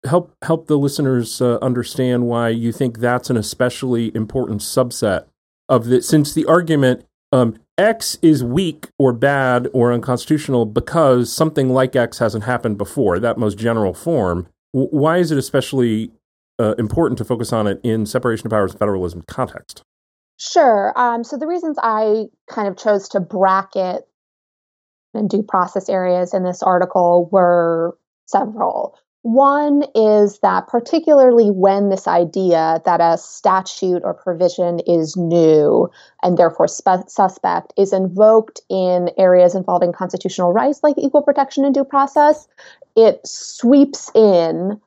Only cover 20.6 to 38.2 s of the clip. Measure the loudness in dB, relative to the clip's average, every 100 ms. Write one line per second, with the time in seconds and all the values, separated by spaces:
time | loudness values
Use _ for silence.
20.6 | 2 2 -2 -2 -2 -4 -8 -8 -6 -6
21.6 | -6 -4 -2 -2 0 -2 -4 _ _ -6
22.6 | -6 -4 -2 -2 -2 -6 -6 0 0 0
23.6 | -2 -6 -4 -6 -12 _ _ _ _ _
24.6 | _ _ _ _ _ -6 -2 -2 -2 -2
25.6 | -2 -4 -4 -4 0 -2 -2 -4 -4 -2
26.6 | 0 0 0 0 2 2 2 2 4 2
27.6 | 2 -2 -4 -8 _ _ _ -2 -2 -4
28.6 | -4 -4 -8 _ _ _ 0 4 4 2
29.6 | 2 0 0 0 4 4 2 0 0 0
30.6 | -2 -6 -2 -2 4 6 6 6 4 2
31.6 | 2 2 0 -2 0 0 0 -2 2 2
32.6 | 2 0 0 2 2 0 -4 -4 0 0
33.6 | -2 -6 -4 -2 -4 -6 -8 -2 -2 0
34.6 | -4 -2 0 0 0 -4 0 4 6 4
35.6 | 4 2 0 _ _ _ -2 2 2 2
36.6 | -2 0 0 0 -2 -2 -2 0 -4 -4
37.6 | -6 -2 0 0 -2 4